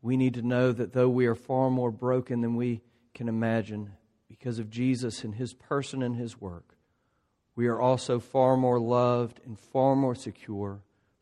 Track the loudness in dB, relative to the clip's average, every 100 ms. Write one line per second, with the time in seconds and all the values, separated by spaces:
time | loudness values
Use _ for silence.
0 | 0 2 2 0 -2 2 2 0 -2 2
1 | 2 4 2 0 -2 0 2 2 -2 -2
2 | -2 0 -2 -2 -2 -2 -2 -4 _ _
3 | _ -10 -4 -2 0 0 -2 -8 -10 -16
4 | _ _ _ -12 -8 -6 -8 -2 0 0
5 | -2 -6 -10 -6 -8 -10 -4 -4 -2 -4
6 | -4 -4 -6 -10 -12 -12 _ _ _ _
7 | _ _ _ _ _ 0 0 2 2 2
8 | 0 -2 0 2 4 4 4 2 2 2
9 | 4 2 -2 -8 -16 -18 _ 2 2 4
10 | 0 -2 -8 -14 -10 -8 -8 -10 _ _
11 | _ _